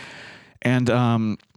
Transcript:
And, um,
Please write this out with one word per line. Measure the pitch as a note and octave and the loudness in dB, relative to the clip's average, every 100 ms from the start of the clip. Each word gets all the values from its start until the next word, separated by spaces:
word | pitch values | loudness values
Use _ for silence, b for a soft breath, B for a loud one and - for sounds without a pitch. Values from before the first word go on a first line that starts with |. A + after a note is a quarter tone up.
| B B B B B B | B B B B B B
And, | A#2+ B2+ A#2+ | 0 2 2
um, | A#2+ B2 A#2 A2 G2+ _ | 2 2 2 0 -4 _